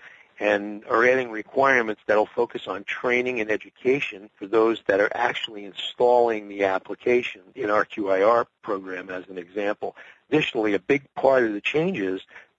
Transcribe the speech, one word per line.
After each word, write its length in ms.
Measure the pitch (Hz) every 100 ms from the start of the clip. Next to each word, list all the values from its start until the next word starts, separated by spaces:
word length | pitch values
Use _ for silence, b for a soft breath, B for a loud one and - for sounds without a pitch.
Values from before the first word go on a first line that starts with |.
| B B B -
and 440 | 104 104 104 104 -
are 200 | 113 123
adding 240 | 131 120
requirements 720 | 110 - - 135 127 110 104 -
that'll 180 | 107 104
focus 420 | - 120 120 -
on 160 | 95
training 560 | 101 - 127 123 123 123
and 100 | 107
education 800 | 107 98 _ 127 139 - 101 107 -
for 100 | 98
those 340 | 113 113 110 -
that 120 | 98
are 120 | 107
actually 520 | - 120 131 - 107 101
installing 840 | 87 - - 123 123 120 107 101
the 160 | 101 98
application 760 | 95 - 101 - 123 120 98 92 -
in 160 | 107
our 120 | 104
Q 280 | - - 98
I 100 | 95
R 240 | 104 117 117 _
program, 480 | - 98 95 92 95
as 180 | 92 92
an 120 | 92
example. 560 | 87 98 101 104 101 - B B B
Additionally, 440 | 151 147 120 107 98
a 40 |
big 240 | - 143 139
part 300 | - 135 131
of 80 | 117
the 80 | 104
changes 640 | - 151 175 170 95 95 - B B